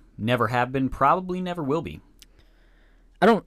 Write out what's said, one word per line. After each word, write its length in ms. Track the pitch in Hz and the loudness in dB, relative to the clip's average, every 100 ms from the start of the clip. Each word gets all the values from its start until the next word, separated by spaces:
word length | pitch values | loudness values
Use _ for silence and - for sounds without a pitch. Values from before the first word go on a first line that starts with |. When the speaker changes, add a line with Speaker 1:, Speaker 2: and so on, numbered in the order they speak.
| _ - | _ -6
Speaker 1:
Never 320 | 107 123 110 | 0 0 2
have 220 | 123 123 | 0 0
been, 180 | 135 131 | -2 -2
probably 520 | - 139 175 185 180 | 2 2 2 -2 -6
never 220 | 180 175 | -6 -6
will 180 | 139 160 | -2 -4
be. 180 | 110 76 - - - _ _ _ _ _ _ _ _ - | -4 -12 -20 -20 -20 _ _ _ _ _ _ _ _ 2
Speaker 2:
I 60 | 196 | 4
don't, 180 | 220 | 4